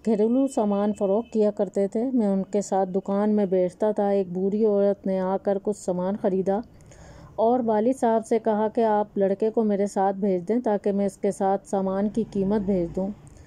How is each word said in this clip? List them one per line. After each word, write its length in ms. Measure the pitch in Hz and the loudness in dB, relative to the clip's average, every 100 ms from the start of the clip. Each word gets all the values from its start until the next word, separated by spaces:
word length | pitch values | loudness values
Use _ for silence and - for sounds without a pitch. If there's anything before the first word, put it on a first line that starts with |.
| - | -2
घरेलू 400 | 220 220 247 269 | 2 2 2 0
सामान 460 | 269 208 202 208 | 0 0 0 0
फ़रोख्त 360 | 208 202 202 233 | 0 0 0 0
किया 160 | 220 208 | 0 0
करते 360 | 208 196 196 196 | 0 -2 -2 -2
थे। 160 | 220 254 | -2 -2
मैं 160 | 254 208 | 0 0
उनके 340 | 190 190 208 | 0 -2 -4
साथ 240 | 196 196 190 | -2 0 0
दुकान 420 | 190 190 196 214 | -2 -2 0 0
में 200 | 208 202 | 2 2
बैठता 420 | 185 180 180 214 | 2 0 0 -2
था। 180 | 208 202 | 0 0
एक 220 | 202 185 | 0 -2
बूढ़ी 300 | 175 196 208 220 | -2 -2 0 2
औरत 360 | 202 202 196 196 | 2 2 0 -2
ने 100 | 190 | -2
आकर 380 | 185 190 208 196 | -2 -2 -2 -2
कुछ 180 | 208 202 | -2 -6
सामान 400 | - 180 180 208 | -4 -4 -4 -2
ख़रीदा 460 | 220 185 190 196 240 - - - - - - - | -2 0 0 -2 -4 -16 -20 -20 -20 -20 -12 0
और 220 | 220 254 | 2 2
वालिद 340 | 226 214 226 269 | 2 0 0 0
साहब 280 | 233 226 | 0 0
से 160 | 226 226 | 0 0
कहा 280 | 226 214 214 | 0 0 0
कि 140 | 214 | 0
आप 360 | 226 208 208 - | 2 2 0 0
लड़के 320 | 196 196 220 | 0 0 0
को 140 | 220 | 0
मेरे 240 | 220 202 202 | 0 0 0
साथ 260 | 202 190 | 0 0
भेज 300 | 196 202 185 | 2 0 0
दें 180 | 175 226 | 0 -2
ताकि 300 | 240 208 208 | 0 0 0
मैं 140 | 196 202 | 0 -2
इसके 260 | - 202 | -2 -4
साथ 260 | 190 190 196 | 0 0 0
सामान 520 | - 202 190 190 208 | -2 -2 -2 -2 -2
की 140 | 214 | -2
कीमत 380 | 214 202 190 214 | -4 -2 0 0
भेज 280 | 196 196 170 | 0 0 -2
दूं। 200 | 165 196 208 - - | -4 -6 -8 -16 -20